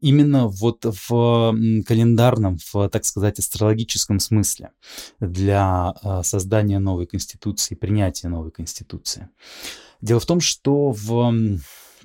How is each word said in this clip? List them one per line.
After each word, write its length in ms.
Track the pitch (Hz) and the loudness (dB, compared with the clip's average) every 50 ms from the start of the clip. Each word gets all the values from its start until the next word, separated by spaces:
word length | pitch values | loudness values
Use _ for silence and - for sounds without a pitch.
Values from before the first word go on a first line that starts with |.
именно 460 | - 143 135 147 147 147 143 135 123 110 | 2 4 6 6 6 6 4 4 2 2
вот 380 | 98 95 107 120 113 - - | 0 0 0 0 0 0 -2
в, 280 | 117 104 95 - - 120 117 120 120 120 117 113 113 110 | -4 -4 -4 -4 -2 0 2 4 4 4 4 4 2 2
м, 300 | 110 113 110 110 110 98 | 2 2 2 2 0 0
календарном, 720 | - 117 113 117 117 117 110 117 123 120 113 107 95 87 80 | 2 2 4 4 4 6 6 4 4 4 2 0 0 -2 -4
в, 320 | - - - 101 101 98 | -6 -6 -2 -2 0 0
так 160 | - 110 - | 0 -2 -4
сказать, 340 | - - 104 95 104 98 - | -4 -2 -2 -2 -2 -2 -2
астрологическом 800 | - - - - 107 107 110 110 110 - - - - - 107 98 | -6 -8 -4 0 0 2 2 0 -2 -4 -4 -4 -2 -2 -2 -2
смысле 520 | - - 113 107 98 - - - - - - _ _ - - - - - - _ | 0 0 0 0 0 0 -4 -8 -12 -16 -20 _ _ -20 -20 -18 -18 -20 -10 _
для, 720 | 113 90 87 92 98 98 101 101 98 95 92 90 87 90 - - - | -8 -6 -4 -2 0 2 4 4 4 2 2 0 0 -2 -4 -6 -6
э, 180 | 101 95 92 85 | -4 -4 -2 -2
создания 560 | - - 101 92 95 110 110 104 104 101 98 | -2 -2 -4 -2 0 0 2 2 2 2 0
новой 280 | 98 98 92 87 87 - | 0 0 -2 -2 -4 -6
конституции, 680 | - 95 - - - - - 104 101 - - - 101 | -6 -8 -8 -10 -14 -10 -8 -6 -6 -4 -6 -8 -6
принятия 520 | - - 95 104 107 101 92 92 - - 87 | -8 -4 -2 0 0 0 0 -2 -4 -6 -6
новой 220 | 87 85 80 80 | -6 -6 -6 -10
конституции. 800 | - - 80 - - - - - - 80 - - - - 95 - _ _ - - - - - - - - - - _ _ | -10 -12 -12 -12 -12 -14 -14 -14 -14 -12 -10 -10 -10 -10 -14 -18 _ _ -20 -20 -20 -18 -16 -16 -16 -18 -20 -20 _ _
Дело 180 | - 107 113 117 | -2 0 2 2
в 60 | - | 2
том, 160 | - 170 175 | 2 0 0
что 500 | 160 - - - - 139 143 143 143 139 | 0 0 -4 -2 0 0 2 2 2 0
в, 220 | 120 104 104 107 117 117 120 120 | -2 -4 -4 -2 0 2 2 2
м, 320 | 117 113 113 107 101 87 71 - - - - - - _ - | 2 2 2 0 -2 -4 -6 -10 -18 -20 -20 -20 -20 _ -20